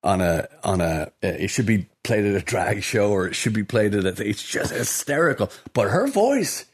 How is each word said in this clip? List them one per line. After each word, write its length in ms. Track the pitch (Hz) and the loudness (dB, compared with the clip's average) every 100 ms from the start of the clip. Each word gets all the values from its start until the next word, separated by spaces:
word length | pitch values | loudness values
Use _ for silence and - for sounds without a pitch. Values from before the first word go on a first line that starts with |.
on 160 | 90 92 | 0 2
a, 280 | 90 80 - - | 2 0 -2 -6
on 180 | - 92 | -2 0
a, 40 | |
uh, 240 | 85 80 - _ | 0 -2 -6 _
it 260 | 98 82 98 | -4 -2 -4
should 180 | - 110 | -2 2
be 220 | 107 - _ | 2 0 _
played 200 | - 110 104 | -2 0 2
at 80 | |
a 60 | 98 | 0
drag 380 | 85 101 90 101 | 0 -2 0 -2
show 280 | - 117 104 | -2 0 2
or 160 | 101 92 | 2 0
it 80 | |
should 200 | - 123 | -2 -2
be 100 | 107 | -2
played 300 | 101 117 104 | 0 2 2
at 100 | 104 | 2
a, 240 | 92 90 104 | 0 -2 -4
it's 140 | 107 - | -4 -4
just 260 | - - | -4 -4
hysterical. 800 | - 117 - - 143 165 131 98 - - | -4 -4 -4 -2 0 2 2 -4 -6 -4
But 160 | 123 - | 0 2
her 160 | 135 277 | 2 2
voice 580 | 202 233 277 165 - - | 2 4 2 0 -4 -12